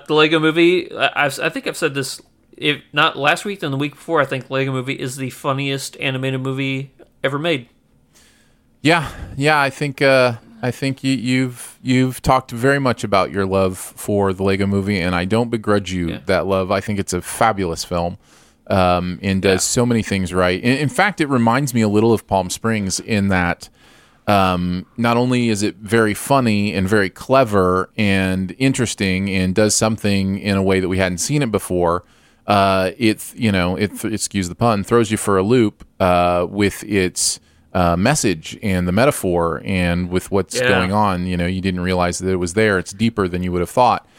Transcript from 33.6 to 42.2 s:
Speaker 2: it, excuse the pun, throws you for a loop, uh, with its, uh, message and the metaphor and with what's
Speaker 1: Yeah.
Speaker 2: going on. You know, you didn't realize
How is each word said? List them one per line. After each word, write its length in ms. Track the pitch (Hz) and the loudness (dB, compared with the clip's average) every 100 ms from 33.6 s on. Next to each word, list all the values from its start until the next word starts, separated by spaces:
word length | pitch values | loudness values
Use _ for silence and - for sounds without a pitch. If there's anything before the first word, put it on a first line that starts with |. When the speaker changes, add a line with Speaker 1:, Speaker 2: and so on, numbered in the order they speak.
| 87 92 | 0 0
Speaker 2:
it, 280 | 101 - | -4 -4
excuse 460 | 113 107 - 98 90 | -6 -4 -4 -4 -4
the 40 | |
pun, 300 | 87 120 104 | -2 0 0
throws 260 | 92 117 107 | 2 2 2
you 60 | 107 | 0
for 220 | - 98 | 0 0
a 40 | |
loop, 440 | 98 127 107 - - - | 2 4 2 -2 -12 -2
uh, 460 | 92 87 87 87 87 | 2 2 2 2 -2
with 340 | 101 101 - | 0 -2 -2
its, 560 | 107 104 90 - - - _ _ _ | -4 0 0 -2 -4 -6 _ _ _
uh, 220 | 95 87 85 | 0 2 2
message 600 | 107 151 117 80 - - | 2 0 0 -2 -6 -8
and 240 | 110 92 90 | -2 -2 0
the 60 | |
metaphor 680 | 92 139 - 95 87 85 76 | 2 2 2 0 0 0 -2
and 440 | - 92 87 87 90 | -4 0 0 0 0
with 220 | 90 - | -2 -2
what's 240 | 98 92 | -2 -2
Speaker 1:
Yeah. 140 | 120 127 | -2 0
Speaker 2:
going 240 | 127 92 | 2 2
on. 340 | 101 104 90 92 | 2 2 0 -2
You 100 | 90 | -2
know, 100 | 87 | -2
you 140 | 92 | -2
didn't 200 | 95 90 | -2 -2
realize 400 | 90 90 87 87 | 0 0 0 -2